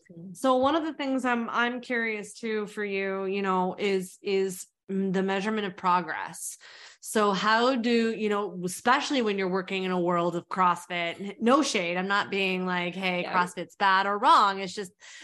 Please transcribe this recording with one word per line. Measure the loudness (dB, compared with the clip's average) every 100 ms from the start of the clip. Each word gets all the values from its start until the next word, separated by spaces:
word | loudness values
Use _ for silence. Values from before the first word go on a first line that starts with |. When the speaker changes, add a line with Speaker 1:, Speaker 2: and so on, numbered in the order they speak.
| _
Speaker 1:
Mm-hmm. | -18 -16
Speaker 2:
So | -2 2 4
one | 4
of | 2
the | -2
things | -4 -2 -2
I'm, | 0 -2 -2
I'm | -2 -2 -2
curious | -4 -2 -2 -4 -10
too | -10 -6 -4 -4
for | -6
you, | -4 -2 -2 -4
you | -2 -2
know, | 0 0 0 -2
is, | 0 -2 -4 -8
is | -2 0 0 -6 -14 _ -6
Mm, | -2 0
the | 0
measurement | 0 0 -2 -2
of | -4
progress. | -2 0 2 0 -6 -8 -10 -14 -14 -20 -20 -20 -18
So | -4 2 2
how | 2 2 4 4
do, | 2 2 2 2
you | 0 -2
know, | -2 -4 -6
especially | -8 -2 2 2 2 0
when | 0 0
you're | 0
working | -2 -2 -4
in | -2
a | 0
world | 2 2 0
of | -2 -4
CrossFit, | 2 2 2 -4 -4 -4 -6
n-, | -10 0
no | 4 4
shade, | 4 0 0 -2
I'm | 0
not | 0 0
being | 0 0 0 0
like, | -2 -2
"Hey, | -4 -2 -2
Speaker 1:
Yeah. | 0
Speaker 2:
CrossFit's | 0 0 -4 -8 0
bad | 4 4
or | 2 2
wrong." | 6 6 6 2
It's | -6
just, | -8 -12 _ -20 -20